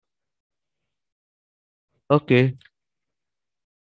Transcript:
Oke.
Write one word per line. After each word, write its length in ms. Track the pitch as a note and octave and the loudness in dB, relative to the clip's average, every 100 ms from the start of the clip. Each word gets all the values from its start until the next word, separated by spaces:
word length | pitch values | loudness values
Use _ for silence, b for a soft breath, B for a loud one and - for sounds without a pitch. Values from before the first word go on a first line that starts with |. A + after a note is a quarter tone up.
| _ _ _ _ _ _ _ _ _ _ _ _ _ _ _ _ _ _ _ _ - | _ _ _ _ _ _ _ _ _ _ _ _ _ _ _ _ _ _ _ _ -4
Oke. 480 | D3 - B2 C3 C3 _ _ _ _ _ _ _ _ _ _ _ _ _ | -4 0 0 0 -6 _ _ _ _ _ _ _ _ _ _ _ _ _